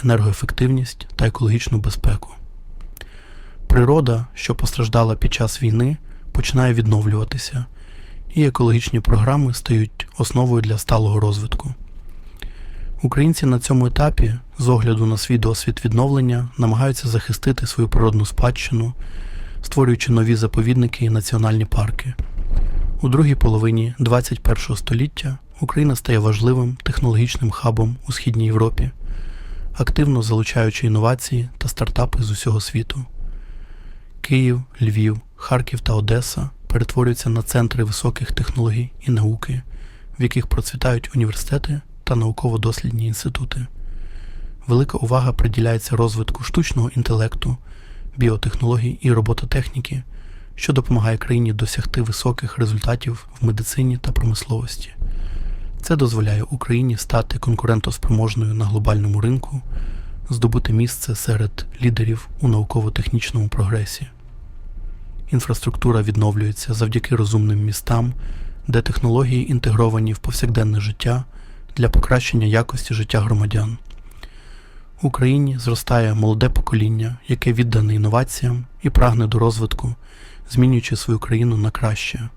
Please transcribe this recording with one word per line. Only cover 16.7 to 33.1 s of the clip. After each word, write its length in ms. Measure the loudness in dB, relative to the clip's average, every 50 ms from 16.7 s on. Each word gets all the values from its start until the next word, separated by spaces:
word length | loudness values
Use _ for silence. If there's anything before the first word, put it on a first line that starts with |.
| 2 2 2 2 0 -2 -2 -2
захистити 580 | 0 0 0 -2 -4 -2 0 0 0 0 -2
свою 220 | -4 -2 -2 0 2
природну 380 | 4 4 4 4 4 2 2
спадщину, 680 | 0 0 2 2 2 0 0 -2 -2 -2 0 0 -2 -4 -6 -8 -8 -8 -8 -8 -8 -8 -8 -8 -8 -8 -10 -10
створюючи 500 | -4 0 2 4 4 2 2 2 2 4
нові 240 | 4 4 4 2
заповідники 680 | 2 2 0 0 2 2 2 2 2 2 2 0 0 0
і 60 | 0
національні 540 | 2 0 0 0 0 0 2 2 2 2 0
парки. 500 | 0 0 0 0 0 -2 -4 -4 -4 -6 -6 -6 -6 -4 -4 0 2 2 2 2 2 2 2 2 0 0 0
У 80 | 0 2
другій 260 | 4 4 4 4 4
половині 600 | 4 4 4 4 4 2 2 2 2 0 -2 -2 -2
двадцять 440 | 0 2 2 2 2 0 -4 0 2
першого 340 | 2 2 2 0 -2 -4
століття 640 | -4 -2 -2 0 0 0 -2 -4 -6 -6 -6 -6 -8 -10 -16 -10 -8
Україна 360 | -6 -4 0 2 2 2 2
стає 220 | 0 0 2 2 4
важливим 600 | 4 2 2 2 2 2 4 2 2 0 -2 -4 -6
технологічним 680 | -4 -2 0 2 2 4 4 2 2 0 0 0 -2
хабом 460 | 0 0 0 0 2 2 2 0 0 -4 -6 -8
у 40 | -8
Східній 340 | -4 -2 0 0 2 2
Європі, 440 | 2 4 4 4 2 2 2 0 0 -2 -6 -8 -8 -6 -6 -6 -8 -10 -10 -12 -10 -10 -8 -8 -6 -4
активно 480 | -2 -2 0 2 2 4 4 4 2 2
залучаючи 640 | 2 2 2 0 0 0 2 2 2 0 0 0
інновації 600 | 2 2 4 4 2 2 0 -2 -2 -2 -2 -2 -4 -6 -6
та 100 | -6 -6
стартапи 540 | -4 -2 -4 -2 0 0 0 2 2 0 0
з 80 | 0
усього 300 | -2 -2 0 0 0 0
світу. 440 | 0 -2 -2 -4 -4 -4 -6 -8 -10 -10